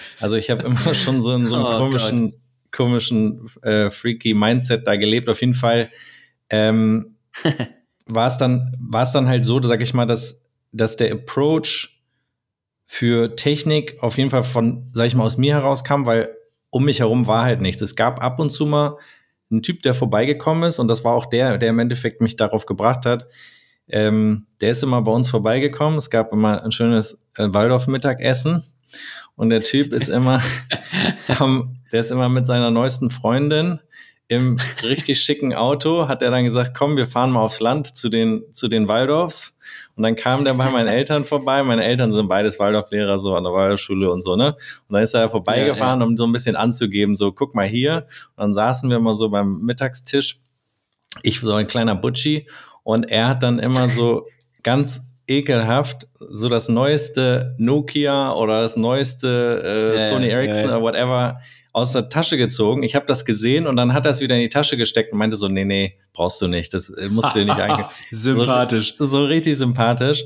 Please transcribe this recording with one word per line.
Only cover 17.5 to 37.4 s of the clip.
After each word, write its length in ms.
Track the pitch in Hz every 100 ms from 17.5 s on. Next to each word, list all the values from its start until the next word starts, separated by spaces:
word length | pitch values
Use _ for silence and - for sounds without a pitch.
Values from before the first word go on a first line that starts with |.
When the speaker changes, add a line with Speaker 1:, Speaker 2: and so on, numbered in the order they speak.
| 120
Speaker 1:
nichts. 200 | 95 -
Es 140 | 101 -
gab 260 | 117 123
ab 160 | 123 127
und 100 | 147
zu 160 | - 151
mal 320 | 147 147 147 - - _ _ -
einen 100 | 110
Typ, 180 | 113 170
der 120 | 131
vorbeigekommen 680 | 123 117 104 131 147 160 165
ist 160 | 170 147
und 80 | 113
das 160 | 113
war 100 | 117
auch 120 | 120 113
der, 300 | 120 127 123
der 120 | 113
im 100 | 113
Endeffekt 420 | 120 123 117 -
mich 140 | 113 -
darauf 300 | 107 110 -
gebracht 400 | 98 110 127 123
hat. 220 | 120 - - - - _ _ _
Ähm, 580 | 104 107 107 107 104 - -
der 100 | 104
ist 120 | 120
immer 180 | 135 123
bei 100 | 110
uns 180 | 120 123
vorbeigekommen. 680 | 113 107 127 143 143 151 156
Es 120 | -
gab 220 | 113 110
immer 320 | 107 107 104
ein 80 | 113
schönes, 540 | - 117 113 104 - _ -
äh, 120 | 104
Waldorf-Mittagessen 1120 | 101 117 127 127 131 139 127 131 127 156 170 - _ _ - - - - -
und 140 | 113
der 120 | 113
Typ 320 | - 139 143
ist 160 | 120 -
immer 320 | 120 127 127 - - - - -
<laughs> 520 | 185 - - - 127
am, 360 | 135 131 127 - -
der 80 | 113
ist 100 | 117
immer 180 | 127 123
mit 160 | 127 123
seiner 260 | 123 120
neuesten 380 | 113 131 127 131
Freundin 720 | - 113 127 147 156 175 160 _ - - _ -
im 320 | 120 127 123 - -
richtig 380 | 113 139 - 131
schicken 340 | - 143 135 -
Auto, 520 | 120 139 156 170 143
hat 140 | 127
er 80 | 123
dann 140 | 123
gesagt, 340 | 123 123 123 -
"Komm, 200 | 143 147
wir 100 | 120
fahren 240 | 120 127
mal 80 | 123